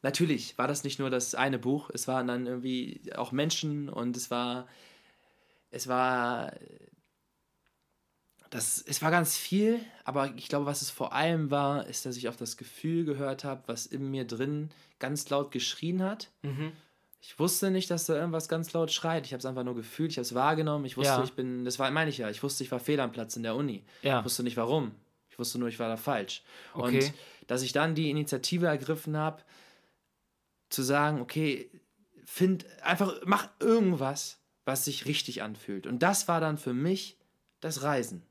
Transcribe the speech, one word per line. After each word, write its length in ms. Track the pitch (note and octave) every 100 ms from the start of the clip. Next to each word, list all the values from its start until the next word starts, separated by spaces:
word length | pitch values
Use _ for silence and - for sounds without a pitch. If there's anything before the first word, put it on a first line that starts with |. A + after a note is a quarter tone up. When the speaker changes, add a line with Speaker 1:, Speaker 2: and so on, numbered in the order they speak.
Speaker 1:
natürlich 540 | C3+ C3 E3+ B2+ - -
war 120 | C3
das 160 | C#3+
nicht 140 | C#3+ C3+
nur 100 | C3+
das 240 | B2+ B2
eine 240 | - C3+ B2+
Buch, 320 | B2 C#3+ -
es 140 | B2+ -
waren 220 | C3 B2
dann 180 | B2 B2
irgendwie 560 | B2+ B2+ B2+ B2 - - -
auch 160 | B2
Menschen 560 | C3 D3+ - D#3 D3 C#3+
und 280 | - A#2+ A#2+
es 140 | -
war, 380 | A#2+ B2 B2 B2+ - - - _ _ _ _ _ _ _
es 160 | B2+ B2+
war, 640 | B2+ B2+ B2+ A#2+ A#2+ - - - - - _ _ _ _ _ _ _ _ _ _ _ _ _ _ _ -
das, 300 | A#2 G#2+ - -
es 160 | D3
war 80 | D#3+
ganz 260 | F3 D#3+ -
viel, 440 | - F#3+ G#3+ A#3 A3+ -
aber 280 | - C3+ C3+ A#2+
ich 120 | -
glaube, 180 | C#3+ C#3+
was 160 | C#3+
es 80 | C#3
vor 220 | - B2+
allem 380 | C3 D#3+ E3 D3
war, 360 | C#3+ C#3 C#3+ -
ist, 180 | - C3+
dass 100 | B2
ich 120 | A#2+
auf 80 | A#2+
das 200 | A#2 -
Gefühl 480 | A#2+ - D#3+ E3
gehört 380 | D#3+ C#3 C#3 C3+
hab, 240 | C#3+ C3 -
was 200 | A#2+ -
in 240 | C3+ C3+
mir 140 | C3+ A#2+
drin 440 | A#2 C#3 D3 D3+ - - _
ganz 280 | B2+ D3 -
laut 220 | C#3 C#3+
geschrien 520 | B2+ - - D#3+ F#3
hat. 260 | F#3 G#3+ - _
Speaker 2:
Mhm. 280 | C#3+ C3+ D#3 D#3+ _ _ _ -
Speaker 1:
Ich 160 | - -
wusste 320 | E3+ - G3
nicht, 200 | F#3 F#3
dass 160 | E3+ E3
da 80 | D3+
irgendwas 320 | E3+ D#3+ D#3+
ganz 240 | E3 D#3+
laut 180 | E3 D#3+
schreit. 360 | - E3 E3 C3+
Ich 80 |
hab's 100 | B2+
einfach 180 | C3 B2+
nur 120 | B2 A#2+
gefühlt, 340 | A2+ - D#3+
ich 60 | D#3
hab's 180 | A#2+
wahrgenommen. 520 | A#2+ C#3+ D#3 D#3 D3 C3
Ich 100 | B2+
wusste, 160 | C#3
Speaker 2:
Ja. 100 | B2+
Speaker 1:
ich 120 | B2+
bin, 320 | - B2+ B2+ B2
das 120 | B2
war, 120 | C3+
meine 180 | D3+ D#3
ich 80 | B2+
ja, 140 | A2
ich 120 | G#2
wusste, 220 | C#3 -
ich 80 | C3
war 80 | B2+
fehl 180 | B2 D3+
am 140 | B2
Platz 240 | A#2+ A2+ A#2+
in 60 |
der 120 | A2+ A2+
Uni. 280 | C#3+ G2+ - -
Speaker 2:
Ja. 200 | C#3 B2+
Speaker 1:
Ich 40 |
wusste 180 | A2+ -
nicht, 140 | B2 A#2+
warum. 360 | A#2 D3+ A#2+ G#2 _ _ _
Ich 100 | -
wusste 200 | A#2+ B2
nur, 100 | A#2+
ich 100 | A2+
war 100 | A#2
da 80 | A2+
falsch. 440 | - B2 G2 - - - -
Speaker 2:
Okay. 240 | - B2 C3
Speaker 1:
Und 80 | C#3 D3 - - -
dass 140 | B2+
ich 120 | B2+
dann 220 | C#3+ D#3+
die 140 | D#3 D#3
Initiative 580 | D3+ D3 C3+ - F3 E3+
ergriffen 520 | D3+ C#3+ D#3 D3+ D3+
hab, 260 | D#3 D#3 - - - - _ _ _ _ _ _ _ _ _
zu 100 | -
sagen, 380 | C3 C#3+ D3 D3
okay, 500 | A#2+ D#3 D#3 C3 - - _ _ _ -
find, 400 | - - F#3 F#3 - -
einfach, 300 | - F3 G3 - F3+
mach 240 | G3+ - _
irgendwas, 800 | A#3 A3+ F#3+ D#3+ C3+ - - - _ _
was 220 | - C3 -
sich 180 | -
richtig 380 | C3+ D3 - A#2+
anfühlt. 440 | G#2+ G#2 - G2 -
Und 120 | B2
das 240 | F3 G3 -
war 140 | E3+
dann 160 | D#3+ D3+
für 160 | C#3+
mich 460 | B2 D#3+ F#3+ - - _ _ _ _
das 220 | D#3+ D3+
Reisen. 400 | C#3+ C#3 G#2+ F#2 -